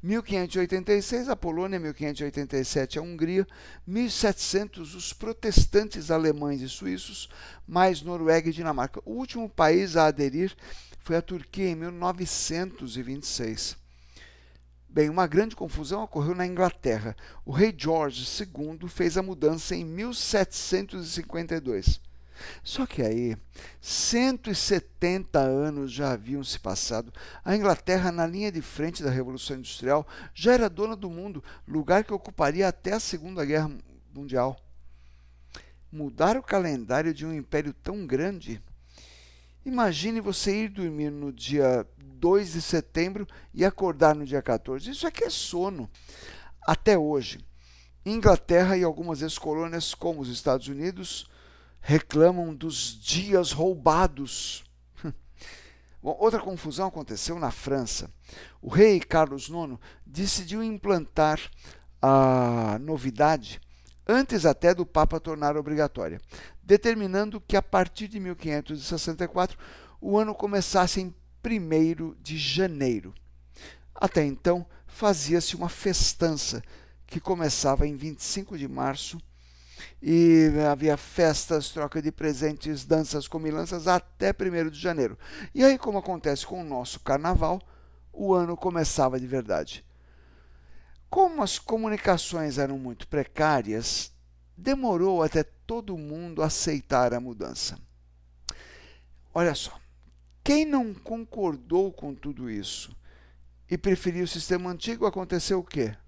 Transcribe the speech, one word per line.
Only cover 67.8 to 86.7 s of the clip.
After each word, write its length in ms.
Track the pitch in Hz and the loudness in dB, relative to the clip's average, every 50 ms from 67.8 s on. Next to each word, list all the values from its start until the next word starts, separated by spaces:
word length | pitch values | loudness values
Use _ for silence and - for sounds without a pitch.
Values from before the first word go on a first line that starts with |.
| 180 175 - - 214 | 2 2 -2 -10 -10
de 140 | 202 214 208 | -8 -8 -8
mil 160 | 190 180 175 | -6 -6 -8
quinhentos 420 | 170 - 160 151 147 147 - 156 147 135 | -6 -6 -4 -4 -4 -4 -4 -10 -8 -6
e 20 | |
sessenta 400 | - 175 160 - - 165 151 175 | -6 -4 -4 -4 -4 -4 -4 -6
e 40 | 170 | -4
quatro, 300 | - 185 180 185 - - - - - - - - - - | 0 0 0 0 -2 -10 -16 -18 -20 -20 -20 -20 -20 -12
o 200 | - 190 196 208 | -4 2 4 4
ano 160 | 220 214 208 | 4 2 0
começasse 640 | - - 208 202 202 180 - - 196 180 180 - - | -4 -4 0 0 0 0 2 4 4 4 4 2 -2
em 140 | 185 180 170 - - - - - | -4 -6 -10 -14 -20 -20 -20 -10
primeiro 720 | - 233 226 214 180 160 160 156 160 160 165 160 165 160 - - | -4 -2 -2 -2 0 2 4 4 4 4 2 -2 -6 -10 -10 -12
de 160 | - - 156 | -12 -10 -8
janeiro. 800 | 160 147 135 131 151 190 185 165 143 139 127 120 107 90 90 101 - - - - - - - - - - - - - - - - | -6 -4 -2 0 0 0 0 0 0 0 0 0 0 -4 -8 -16 -18 -20 -20 -20 -20 -20 -20 -20 -20 -20 -20 -20 -20 -20 -20 -6
Até 280 | - - 190 - 180 151 | -2 -2 2 4 2 2
então, 440 | 143 139 - - 175 175 180 170 - - - - | 2 -2 -2 0 2 2 2 0 -8 -16 -20 -20
fazia-se 720 | - - - 220 208 196 160 139 139 165 175 165 - - | -20 -10 2 4 4 4 4 2 2 2 2 2 0 -4
uma 140 | 175 175 170 | -4 -6 -6
festança, 920 | - - - 202 180 - - - - - 175 165 160 143 - - - 117 - - - - - - - - - | -6 -4 -2 0 2 4 2 2 2 2 0 0 0 0 -4 -4 -4 -6 -8 -12 -18 -20 -20 -20 -20 -20 -20
que 120 | - - 165 | -10 -10 -8
começava 680 | - - 190 175 165 151 131 - - 143 135 139 151 | -2 -2 -2 0 0 0 0 2 2 2 4 4 2
em 100 | 147 147 | 0 0
vinte 220 | 139 139 156 151 - | -6 -8 -10 -10 -8
e 60 | - | -6
cinco 340 | - - 202 196 - 202 160 | -4 -4 -4 -6 -8 -10 -8
de 100 | 139 135 | -8 -8
março, 480 | 131 131 131 135 135 139 - - - 170 - - - - - - - - - - - - - - - - - | -4 -4 -2 -2 -2 -4 -8 -10 -12 -14 -16 -18 -20 -20 -20 -20 -20 -20 -20 -20 -20 -20 -20 -20 -18 -10 0
e 480 | - 165 170 170 170 165 160 160 156 147 151 151 151 | 4 6 8 8 10 10 10 8 8 6 4 4 2
havia 280 | 147 135 143 156 147 | 2 4 4 2 2
festas, 720 | 143 - - - - 175 160 151 - - - 170 151 143 - | 2 -2 -8 0 4 4 4 4 2 -2 0 -2 -2 -2 -4
troca 340 | - 160 147 143 - 160 147 | -6 -6 -6 -4 -4 -4 -4
de 80 | 151 | -4
presentes, 720 | 151 - - 156 147 123 147 151 151 143 - 156 156 139 127 | -4 -2 -2 -2 -2 0 -2 -2 -2 -2 -6 -8 -8 -8 0
danças, 440 | - 160 160 156 147 - 151 139 - | 2 2 2 2 0 -4 -6 -6 -6
comilanças, 580 | - 160 160 156 151 156 165 165 180 175 156 | -8 -6 -4 -4 -4 -4 -4 -6 -6 -4 2
até 460 | 185 180 180 - - - - - 196 196 | 2 2 2 2 -2 -8 0 0 0 0
primeiro 400 | - 202 185 175 170 165 160 151 | 2 -2 -2 0 0 -2 -2 -4
de 60 | 143 | -4
janeiro. 360 | 160 180 170 156 131 110 - - - - - - 208 - - | -4 -2 0 2 0 0 -2 -6 -16 -16 -14 -14 -14 -10 2
E 80 | - 254 | 6 8
aí, 160 | 269 269 254 | 8 8 6
como 200 | - 247 208 202 | 0 -2 -2 -2
acontece 460 | 180 - 185 170 - - 143 135 - | -2 -2 -6 -2 0 -2 -2 -2 -4
com 160 | - - 185 | -8 -8 -10
o 40 | 175 | -8
nosso 340 | 156 | -6